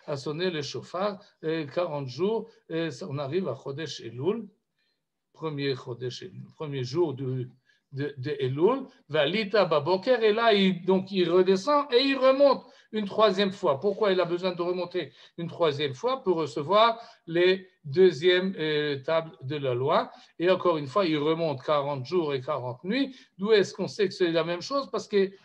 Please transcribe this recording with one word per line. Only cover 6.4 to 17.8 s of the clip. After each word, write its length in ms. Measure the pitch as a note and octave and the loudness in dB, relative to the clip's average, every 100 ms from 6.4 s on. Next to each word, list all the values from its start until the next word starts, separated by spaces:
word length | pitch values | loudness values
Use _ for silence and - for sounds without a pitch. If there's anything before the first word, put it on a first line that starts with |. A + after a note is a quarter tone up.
| B2+ - | -18 -12
premier 280 | D#3 C#3 | -8 -6
jour 320 | B2 D#3 E3 C3 | -4 -2 -2 -2
de, 340 | C3 C3 B2 - _ _ _ | -6 -6 -8 -14 _ _ _
de, 200 | C3+ D3 - | -8 -8 -6
de 200 | C3+ C#3+ | -8 -4
Elul, 460 | C3 C3+ G3 C4 - _ - | -4 2 2 2 -4 _ -4
Valita 560 | D3+ D3 G#3 G#3 G#3+ F3 | 0 2 0 0 2 2
Baboker, 580 | D3+ C#3+ F#3+ B3+ B3 | 2 2 0 2 4
et 100 | A3 | 4
là, 200 | G#3+ A#3 | 4 4
il, 320 | G#3 F#3+ F3 F#3 | 6 4 2 2
donc, 260 | F#3+ F#3+ | 0 0
il 200 | G3 E3 | 0 4
redescend 600 | F#3 F#3 F#3+ C#4+ D4 C#4+ | 4 4 2 2 2 4
et 120 | A#3+ | 4
il 120 | C4+ C4 | 4 4
remonte 480 | C4 C4+ C#4 F#3+ - - _ | 4 6 4 4 -2 -20 _
une 140 | A3 G3 | -6 -2
troisième 460 | - G#3+ F#3+ G3 | 4 4 4 0
fois. 280 | - F3 C3 | 0 0 0
Pourquoi 320 | G3+ F#3+ G#3 | -2 0 2
il 100 | F#3 | 2
a 40 | E3+ | 0
besoin 260 | F3 F#3 | -2 -2
de 100 | F3 | -2
remonter 500 | F3 F3+ F3 F3+ C#3+ - - - | -4 -4 -4 -6 -8 -12 -18 -12
une 80 | E3+ | -10
troisième 480 | - E3 C3 D3 C3 | 0 0 0 -4 -4
fois ? 260 | B3 C4 | -4 -2
Pour 160 | F#3 E3 | -2 -2
recevoir 640 | D3 E3 C#3+ G#3 A3+ A3+ - - - | -2 -6 0 4 4 2 -8 -18 -4
les 420 | E3 F#3 F#3+ F#3 _ | 2 2 2 -4 _